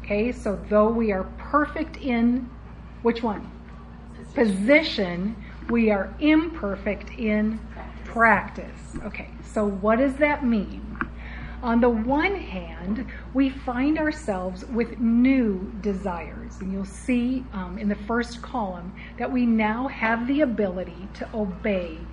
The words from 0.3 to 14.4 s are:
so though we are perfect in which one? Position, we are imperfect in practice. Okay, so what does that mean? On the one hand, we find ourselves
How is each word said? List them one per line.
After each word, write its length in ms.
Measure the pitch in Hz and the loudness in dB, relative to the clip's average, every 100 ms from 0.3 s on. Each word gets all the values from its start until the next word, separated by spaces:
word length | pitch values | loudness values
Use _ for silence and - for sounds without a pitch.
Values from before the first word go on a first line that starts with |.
so 280 | 247 226 185 - | 0 -4 -4 2
though 200 | 208 214 | 6 6
we 220 | 233 220 | 4 2
are 120 | 190 190 - | 0 -2 -8
perfect 600 | - 285 294 320 311 - | 2 2 2 -2 -6 -6
in 520 | 285 233 233 247 240 - - - - - | 0 4 4 4 -2 -12 -16 -16 -16 -2
which 200 | 233 233 | 0 2
one? 260 | 233 196 - - - - - - - - - | -2 -4 -10 -16 -18 -18 -18 -18 -16 -16 -6
Position, 1000 | - 226 190 208 294 320 - 185 175 196 226 - - - | 2 4 4 6 6 6 -2 -2 -2 -4 -4 -12 -12 0
we 220 | 233 220 | 4 4
are 220 | 202 190 - | 4 0 2
imperfect 960 | 302 311 330 320 202 190 214 190 - - | 6 6 4 -4 -4 -4 -4 -4 -6 -4
in 420 | 220 214 214 220 - - - - - | 0 2 2 -2 -8 -12 -12 -12 -8
practice. 920 | 233 226 196 180 - - - - - | 4 6 6 2 -10 -12 -14 -12 -8
Okay, 260 | 208 - - - | -8 -10 -12 -12
so 220 | - - 208 | -6 0 0
what 340 | 196 208 233 | 2 2 4
does 160 | 277 269 | 4 4
that 280 | 302 294 | 2 2
mean? 540 | 269 226 180 - - - - - - - - - | 2 2 0 -6 -10 -8 -8 -8 -12 -12 -10 -6
On 200 | 240 233 | 0 4
the 80 | 247 | 4
one 460 | 226 226 285 370 392 | 4 2 2 2 0
hand, 680 | - 185 170 160 180 226 233 - - | -4 -8 -8 -8 -4 -4 -4 -10 -4
we 160 | 262 269 | 2 2
find 480 | 269 - 247 277 311 | 0 -4 0 2 2
ourselves 680 | 311 302 - 190 | 0 -2 -4 -2